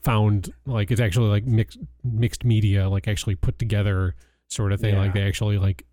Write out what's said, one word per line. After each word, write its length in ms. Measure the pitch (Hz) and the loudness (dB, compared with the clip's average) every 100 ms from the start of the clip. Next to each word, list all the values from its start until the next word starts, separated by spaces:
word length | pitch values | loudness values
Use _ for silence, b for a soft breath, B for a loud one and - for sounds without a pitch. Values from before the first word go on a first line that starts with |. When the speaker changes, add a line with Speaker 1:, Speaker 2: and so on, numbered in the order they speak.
Speaker 1:
found, 520 | - 110 107 104 - - | -2 2 2 0 -2 -12
like, 280 | 135 117 101 | -6 -4 -2
it's 80 | 120 | 0
actually, 280 | 113 123 110 | 0 2 2
like, 160 | 104 | 2
mixed, 360 | 123 113 - - - - | 2 0 0 -6 -18 -10
mixed 400 | 127 110 117 - | -4 -2 -2 0
media, 440 | 123 110 104 98 95 | 0 2 2 2 0
like, 200 | 98 - | -2 -2
actually 260 | 101 - | -4 -4
put 240 | 95 - - | -2 -2 -2
together 560 | 113 107 104 95 92 - b b b | -2 0 0 0 -2 -4 b b b
sort 200 | - 101 | -4 -2
of 80 | 98 | 0
thing. 160 | 110 98 | 2 2
Like, 180 | 98 | 2
Speaker 2:
Yeah. 80 | 98 | 0
Speaker 1:
they 0 | 98 | 0
actually, 300 | - 104 101 | 0 0 0
like, 300 | 98 95 - | 0 -2 -8